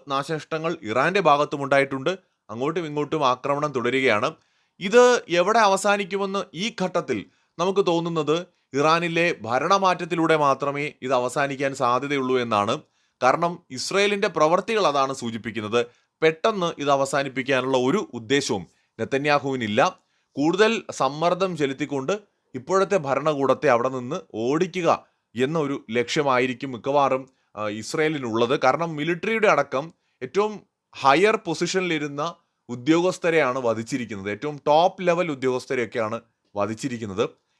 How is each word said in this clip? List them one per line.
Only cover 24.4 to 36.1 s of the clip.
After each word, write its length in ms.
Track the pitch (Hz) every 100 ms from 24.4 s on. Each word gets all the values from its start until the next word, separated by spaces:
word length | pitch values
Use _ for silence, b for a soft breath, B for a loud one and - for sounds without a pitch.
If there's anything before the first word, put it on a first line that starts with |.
| 120 156 185 180 165 120 b b b 110
എന്ന 160 | 131 165
ഒരു 260 | 143 139 -
ലക്ഷ്യമായിരിക്കും 800 | 117 120 160 143 123 127 120 135
മിക്കവാറും, 580 | 120 139 143 135 131 135 _ _ 101
ആ, 120 | 107
ഇസ്രയേലിനുള്ളത്. 920 | 107 107 160 156 151 123 110 120 143
കാരണം 320 | 131 131 170 151
മിലിറ്ററിയുടെ 520 | 131 160 208 226 214
അടക്കം 460 | 147 139 135 165 _ _ _
ഏറ്റവും 360 | 127 185 214 208 _ _ _ -
ഹയർ 360 | 139 147 208 214
പൊസിഷനിലിരുന്ന 1000 | 170 156 170 185 185 156 147 143 160 190 _ _ -
ഉദ്യോഗസ്ഥരെയാണ് 880 | 123 123 165 185 175 170 165 135 131
വധിച്ചിരിക്കുന്നത്. 720 | 120 110 113 135 110 104 98
ഏറ്റവും 300 | 104 147 147 151
ടോപ്പ് 400 | 151 185 190 175
ലെവൽ 240 | 170 175
ഉദ്യോഗസ്ഥരെയൊക്കെയാണ് 880 | 135 131 127 - 131 113 120 107